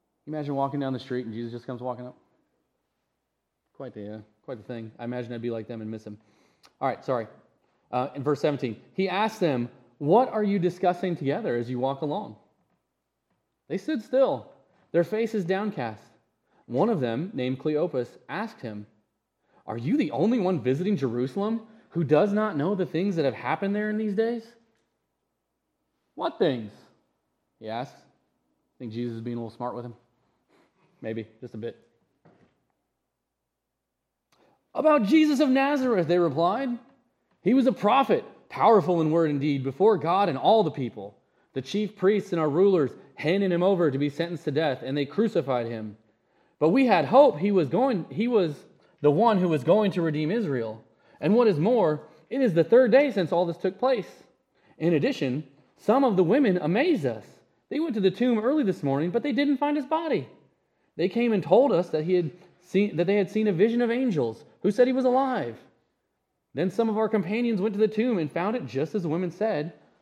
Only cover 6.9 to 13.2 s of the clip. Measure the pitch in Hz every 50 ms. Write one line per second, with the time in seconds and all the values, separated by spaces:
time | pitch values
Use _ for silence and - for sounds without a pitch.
6.9 | 113 - - - 131 120 110 - - - _ _ _ _ _ _ _ _ _ -
7.9 | - 127 127 - - 143 127 147 147 - - 151 143 131 143 120 107 - - _
8.9 | - - 190 185 175 196 214 220 214 - 190 160 135 123 120 120 - - _ _
9.9 | _ - 147 143 180 233 262 262 - 220 208 202 202 202 170 180 175 - - 175
10.9 | 180 180 - 185 170 - 147 135 143 208 220 131 120 120 120 120 127 123 127 135
11.9 | 139 135 160 147 143 143 - 120 107 - _ _ _ _ _ _ _ _ _ _
12.9 | _ _ _ _ _ _